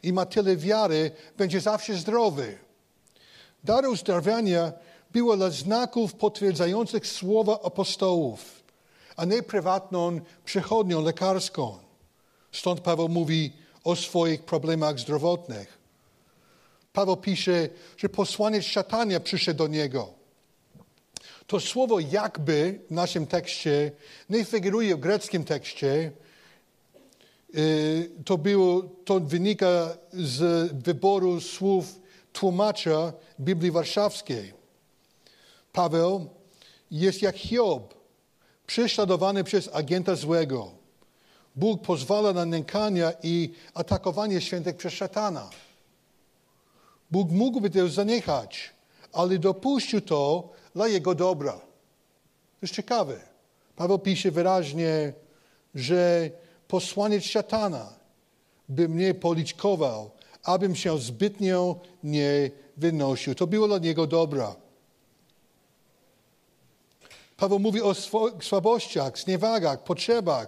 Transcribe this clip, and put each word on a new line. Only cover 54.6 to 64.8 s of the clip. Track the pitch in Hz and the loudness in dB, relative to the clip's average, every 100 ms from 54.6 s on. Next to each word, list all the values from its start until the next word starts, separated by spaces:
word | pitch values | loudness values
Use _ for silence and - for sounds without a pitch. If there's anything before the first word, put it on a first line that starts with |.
| 147 156 165 156 147 - - _ _ _ _ 135 | 0 -2 0 2 0 -6 -18 _ _ _ _ -8
że | 127 180 175 170 160 - - _ - | 0 4 4 4 0 -6 -20 _ -4
posłaniec | 185 - 202 214 208 | -4 -2 -2 0 0
szatana | - 214 202 220 208 135 104 - _ _ _ _ _ _ - | 0 -2 -2 -2 -2 -4 -10 -18 _ _ _ _ _ _ -6
by | 135 165 | 0 0
mnie | 165 190 | 2 0
policzkował, | 185 170 165 160 - 202 175 139 107 107 - - - | 0 0 0 -4 -2 0 0 0 -2 -10 -18 -20 -8
abym | - 180 196 151 | 0 2 2 0
się | 185 156 | -2 -2
zbytnio | 117 113 208 202 190 185 180 175 - - | -4 -2 -2 0 0 2 0 -2 -12 -12
nie | 151 147 143 143 135 - - 143 | -4 0 2 2 0 -4 -18 -2
wynosił. | 165 156 135 131 139 127 | 0 2 0 0 -4 -2
To | 175 | 0
było | 214 208 | 2 2
dla | 196 | 2
niego | 165 156 156 | 0 0 2
dobra. | 165 160 139 107 - - _ | 2 2 -2 -4 -8 -20 _